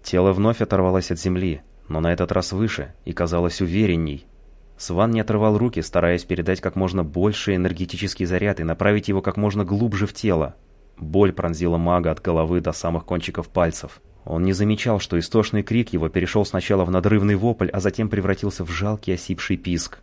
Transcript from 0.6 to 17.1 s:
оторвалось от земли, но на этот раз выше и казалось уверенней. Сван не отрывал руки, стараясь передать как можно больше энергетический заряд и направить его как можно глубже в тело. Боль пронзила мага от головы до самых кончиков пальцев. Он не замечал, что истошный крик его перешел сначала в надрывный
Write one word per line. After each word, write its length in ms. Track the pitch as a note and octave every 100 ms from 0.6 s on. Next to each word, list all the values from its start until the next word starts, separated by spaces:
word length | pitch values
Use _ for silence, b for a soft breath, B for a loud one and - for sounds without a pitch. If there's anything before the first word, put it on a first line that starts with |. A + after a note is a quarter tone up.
оторвалось 500 | G#2+ G2 F#2 F#2 F2+
от 80 | E2+
земли, 420 | F#2+ F2+ F#2 D#2 - - -
но 120 | D#2
на 120 | E2+
этот 180 | E2+ F2
раз 200 | F2+ -
выше 420 | G2 A2 - D2 - -
и 80 |
казалось 480 | E2 E2+ E2+ F2 -
уверенней. 640 | F2+ F#2 G#2+ E2 D#2 C#2 - - - - - -
Сван 340 | - F2 A2+
не 100 | A2+
отрывал 360 | A2 G#2+ A2 G#2
руки, 240 | A#2+ G2
стараясь 440 | D#2+ F2+ E2+ F2 -
передать 340 | F2 E2+ F#2
как 160 | F#2 F#2+
можно 280 | F#2 F#2
больше 520 | D#2+ F2 G2+ G#2 - F#2
энергетический 680 | F2+ F2 F2+ F2 G2 - F2+
заряд 340 | F2+ G2+ F#2
и 40 |
направить 440 | D#2+ E2 G2+ G#2 G2+
его 140 | F#2+
как 160 | F#2+ G2+
можно 260 | G#2 G2+
глубже 420 | F#2 G2+ A#2 G2 G2+
в 80 |
тело. 420 | - A2 E2 D2 - _ - - -
Боль 340 | D#2 F#2+ G2+
пронзила 460 | F2 E2+ D#2+ E2+ E2+
мага 340 | E2+ F2 E2
от 100 | D#2+
головы 400 | - D#2+ D#2+ F2
до 100 | E2+
самых 320 | E2 E2+ E2 -
кончиков 440 | F2+ - D#2+ E2+
пальцев. 520 | F#2 E2+ - C#2+ - - - -
Он 180 | E2
не 100 | F#2
замечал, 460 | F#2+ G#2 G#2+ B2 G#2
что 200 | - F2
истошный 440 | E2 A2+ G#2 G#2+
крик 300 | G2 A#2 A#2
его 160 | E2+ D#2+
перешел 360 | F#2 F2+ G#2+ G2+
сначала 380 | F#2+ - G2
в 80 | F2
надрывный 440 | F#2 G2